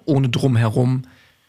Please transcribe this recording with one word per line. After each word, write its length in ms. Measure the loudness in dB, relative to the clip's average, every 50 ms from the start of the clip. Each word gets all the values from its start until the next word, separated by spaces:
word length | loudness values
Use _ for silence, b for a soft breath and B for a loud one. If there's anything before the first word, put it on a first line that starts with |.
| -4
ohne 220 | -2 0 0 0 0
Drumherum 720 | -2 -2 0 0 2 2 0 0 0 0 0 0 -2 -4 -6 b b b b b b b b